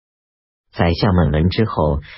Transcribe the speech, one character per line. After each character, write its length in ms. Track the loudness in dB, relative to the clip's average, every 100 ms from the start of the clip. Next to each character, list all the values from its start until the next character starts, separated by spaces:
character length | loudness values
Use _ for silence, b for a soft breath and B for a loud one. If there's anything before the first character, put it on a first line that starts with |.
| _ _ _ _ _ _ _
宰 220 | -2 0
相 200 | 0 2
们 180 | 2 2
闻 180 | 2 0
之 160 | 0 -2
后， 340 | 0 -2 -2 B